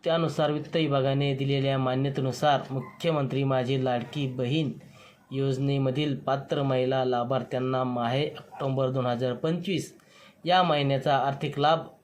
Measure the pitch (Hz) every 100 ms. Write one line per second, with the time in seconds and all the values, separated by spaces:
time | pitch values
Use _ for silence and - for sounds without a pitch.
0 | 175 165 160 139 151 151 151 170 156 139
1 | 131 135 143 135 135 139 135 135 131 127
2 | 139 139 131 123 151 135 - 135 123 -
3 | 170 156 135 131 139 131 123 135 127 120
4 | 113 147 135 127 123 151 147 - - -
5 | - - _ 135 135 131 139 139 135 127
6 | 151 131 - 135 139 143 139 131 127 131
7 | 127 123 120 131 117 127 127 131 127 123
8 | 117 131 151 - - - 143 131 131 131
9 | 123 120 127 123 160 170 180 170 - -
10 | - - - - 156 180 180 147 139 139
11 | 143 135 135 139 151 143 147 160 - -